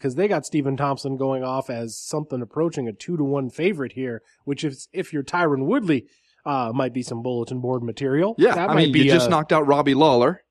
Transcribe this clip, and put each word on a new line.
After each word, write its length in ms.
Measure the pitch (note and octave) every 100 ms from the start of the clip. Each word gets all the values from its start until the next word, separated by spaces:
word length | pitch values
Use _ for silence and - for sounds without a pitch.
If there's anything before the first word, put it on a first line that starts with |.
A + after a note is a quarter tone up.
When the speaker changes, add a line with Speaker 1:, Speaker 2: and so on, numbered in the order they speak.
Speaker 1:
'cause 140 | C#3 B2+
they 120 | G3+
got 200 | E3+ -
Stephen 280 | D#3 C#3 C3+
Thompson 420 | C#3+ C3+ C#3 C3
going 260 | C3+ C3
off 260 | B2+ C3 C3+
as 260 | A#2+ A#2 -
something 460 | - D3+ D3+ B2+
approaching 460 | A#2 D3+ E3 D#3 A#2
a 60 |
two-to-one 580 | G2+ - E3+ C#3 C#3 C3
favorite 400 | - F3+ E3+ B2
here, 320 | B2 B2+ A2+ - _
which 200 | - C#3
is, 260 | D3+ C3 -
if 220 | F#3 F3
you're 80 | D3+
Tyron 460 | C3 F3 E3+ C3+ C#3+
Woodley, 400 | C4+ F#3+ C3+ - _ _ _ -
uh, 240 | C#3 A#2
might 220 | B2+ C3 B2
be 80 |
some 180 | A#2+ A#2
bulletin 380 | B2+ A#2+ A#2 B2+
board 240 | B2 B2+
material. 500 | A#2+ G#2+ C#3 C#3 G3 A3+
Speaker 2:
Yeah, 160 | A3+ F3
Speaker 1:
That 160 | F3
Speaker 2:
I 20 |
Speaker 1:
might 100 | D#3 D#3+
Speaker 2:
mean, 80 |
Speaker 1:
be, 60 | C3
Speaker 2:
you 100 | C#3
just 160 | E3+ -
Speaker 1:
uh, 20 |
Speaker 2:
knocked 240 | D#3+ D3+
out 140 | D#3+ C#3+
Robbie 260 | C#3+ C#3+
Lawler. 480 | C3+ D#3 A#2+ B2+ F3+ _